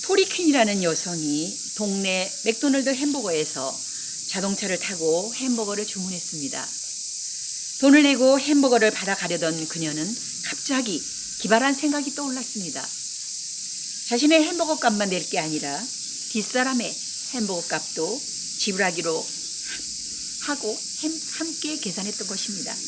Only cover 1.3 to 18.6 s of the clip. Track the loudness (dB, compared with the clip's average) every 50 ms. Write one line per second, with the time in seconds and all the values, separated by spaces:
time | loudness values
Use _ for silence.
1.3 | 2 0 0 -2 -4 -4 -6 -6 -2 -2 -2 0 0 0 0 0 0 0 0 -2
2.3 | -4 -2 0 0 0 2 2 2 2 4 2 2 0 2 0 0 0 0 0 0
3.3 | 0 0 0 0 -2 -2 -2 -2 -2 -4 -6 -6 -6 -6 -6 -6 -6 -6 -4 -4
4.3 | -4 -2 0 0 0 -2 -2 -2 -2 -2 -2 -2 -4 0 2 4 4 4 2 -2
5.3 | -4 -2 0 0 0 0 0 0 0 -2 -2 -2 -4 -4 -4 -4 -4 -4 -4 -4
6.3 | -4 -4 -4 -4 -4 -4 -4 -4 -6 -6 -4 -4 -4 -4 -4 -4 -4 -4 -4 -4
7.3 | -4 -4 -4 -4 -4 -4 -4 -4 -2 4 8 8 10 10 10 8 6 6 6 6
8.3 | 6 6 4 4 4 6 6 6 6 6 6 4 4 2 -2 -2 -2 -2 0 -2
9.3 | -2 0 0 0 0 0 -4 -4 -4 -2 -2 -2 -2 -2 -2 -4 -4 -4 -4 -4
10.3 | -6 -4 -4 -4 -4 -4 -2 0 0 0 0 0 -2 -2 -4 -4 -6 -6 -6 -6
11.3 | -4 -4 2 4 4 6 6 4 2 2 2 0 0 0 -2 -2 -4 -4 -4 -4
12.3 | -4 -4 -4 -4 -4 -4 -4 -4 -4 -6 -6 -6 -6 -6 -6 -6 -6 -6 -6 -6
13.3 | -6 -6 -6 -6 -6 -6 -6 -6 -6 -6 -6 -6 -4 -4 -2 0 0 4 6 6
14.3 | 8 6 6 4 2 0 2 0 0 2 2 2 2 2 2 0 0 0 -2 0
15.3 | -2 0 0 0 -2 -2 -2 -2 -4 -4 -4 -4 -6 -6 -6 -6 -6 -4 -4 -2
16.3 | -2 -2 -2 0 0 2 2 2 2 0 -2 -2 -4 -4 -6 -6 -6 -4 -4 -4
17.3 | -2 -2 -2 0 0 -2 -2 -2 -2 -2 -2 -4 -2 -2 -2 0 -2 -4 -4 -4
18.3 | -4 -4 -4 -4 -2 -2